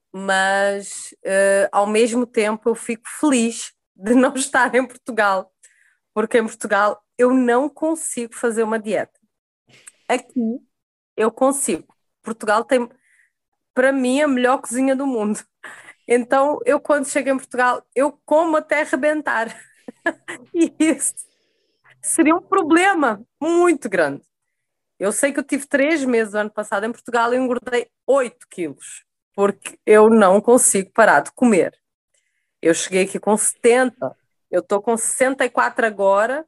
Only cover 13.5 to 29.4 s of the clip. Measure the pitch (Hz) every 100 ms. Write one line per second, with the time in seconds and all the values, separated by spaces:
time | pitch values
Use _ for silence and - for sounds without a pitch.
13.5 | _ _ - 262 277 247 262 302 254 247
14.5 | 269 - 233 269 269 277 240 208 214 -
15.5 | _ - - - _ - 240 233 269 277
16.5 | 294 - 285 - 294 277 294 254 262 -
17.5 | 240 247 247 - - 285 - - 302 339
18.5 | 311 302 294 302 311 302 311 294 226 226
19.5 | - - _ - - - 330 - 320 254
20.5 | 349 320 - 311 285 - - - _ _
21.5 | _ _ _ _ _ - - 302 339 -
22.5 | 381 320 330 381 359 269 208 233 _ 311
23.5 | 339 349 311 233 185 147 139 - _ _
24.5 | _ _ _ _ _ 190 214 277 285 285
25.5 | 277 - 277 285 330 262 233 220 208 214
26.5 | - 214 202 220 240 - 240 233 254 254
27.5 | 240 - 240 - _ - 277 247 - -
28.5 | - 160 135 - - _ _ _ -